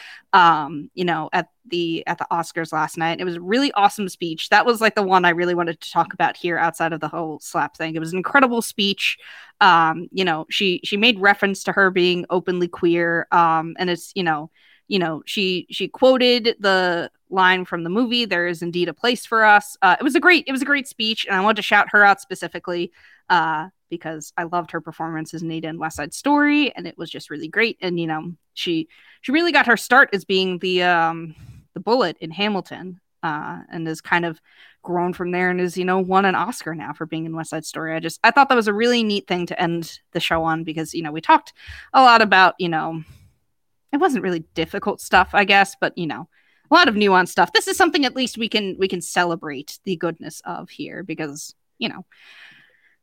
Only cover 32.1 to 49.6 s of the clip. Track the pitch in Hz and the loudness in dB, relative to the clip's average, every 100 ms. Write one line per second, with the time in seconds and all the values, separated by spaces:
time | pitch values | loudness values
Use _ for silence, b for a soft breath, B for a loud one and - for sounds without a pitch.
32.1 | - 165 165 208 196 - - 185 180 _ | -4 -10 -4 -2 -4 -8 -12 -16 -18 _
33.1 | _ 165 151 165 175 - 170 160 160 - | _ -6 -6 -8 -12 -12 -10 -8 -8 -2
34.1 | 175 170 160 _ b b b - 175 180 | -2 -2 -8 _ b b b -4 -2 -2
35.1 | 175 175 180 180 180 180 185 180 185 185 | -4 -4 -2 0 0 -2 -2 -2 0 2
36.1 | 190 196 180 180 247 - 160 147 151 160 | 2 2 0 -4 -6 -10 -10 -10 -10 -10
37.1 | 160 160 160 160 160 - 156 160 160 160 | -8 -8 -10 -8 -10 -10 -10 -8 -6 -8
38.1 | - 220 233 269 254 220 202 233 240 220 | 0 2 4 4 4 2 0 0 0 0
39.1 | 202 - 180 175 - 170 170 165 - _ | -2 -4 -4 -4 -4 -2 -4 -8 -16 _
40.1 | 170 - 165 160 160 165 156 156 165 160 | -6 -2 0 0 -2 -4 -8 -8 -8 -8
41.1 | 156 - 302 - - B B B - 254 | -8 -4 -4 -4 -20 B B B 4 6
42.1 | 233 214 190 180 - 175 160 156 165 156 | 6 6 6 4 2 -4 -4 -4 -8 -14
43.1 | b b b _ _ _ _ _ 285 359 | b b b _ _ _ _ _ -2 0
44.1 | 247 185 170 160 - - 196 208 - - | -2 -4 -6 -6 -8 -6 -6 -6 -6 2
45.1 | 190 185 196 196 196 190 - 160 - 165 | 2 4 2 4 4 2 0 -6 -4 -8
46.1 | 113 165 _ _ _ - 320 359 208 208 | -8 -12 _ _ _ 2 4 6 4 4
47.1 | 185 180 - 175 440 - 381 359 302 262 | 4 4 2 2 2 0 2 2 2 0
48.1 | 262 254 - 220 214 196 180 190 185 - | -2 -4 -4 -4 -2 -4 -2 -4 -4 -4
49.1 | 196 175 165 151 139 | 0 0 -2 -6 -10